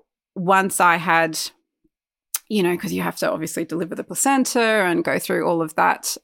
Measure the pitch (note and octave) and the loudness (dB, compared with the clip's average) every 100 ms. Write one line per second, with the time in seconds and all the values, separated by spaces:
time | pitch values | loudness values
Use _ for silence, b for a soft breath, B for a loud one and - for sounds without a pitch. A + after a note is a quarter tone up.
0 | - _ _ - F3 F#3+ F#3+ - F3+ E3+ | -20 _ _ -6 2 4 2 4 4 4
1 | E3+ E3 E3 D#3 - - _ _ _ _ | 2 2 2 -2 -8 -12 _ _ _ _
2 | _ _ _ - - G#3+ F3 F3 G3 F3+ | _ _ _ -12 -2 0 0 0 -4 -4
3 | F3 E3 - - D#3+ - E3 E3 F3 - | -4 -4 -4 -4 -6 -8 -6 -6 -6 -8
4 | - F3 C4+ C4+ B3+ B3 A3+ A3 F#3 E3+ | -10 -2 0 2 2 0 2 2 2 0
5 | - C#3+ - F3+ D#3+ E3+ D#3+ - F3+ - | 0 -2 -2 -2 0 0 -2 0 0 0
6 | - - | -4 -8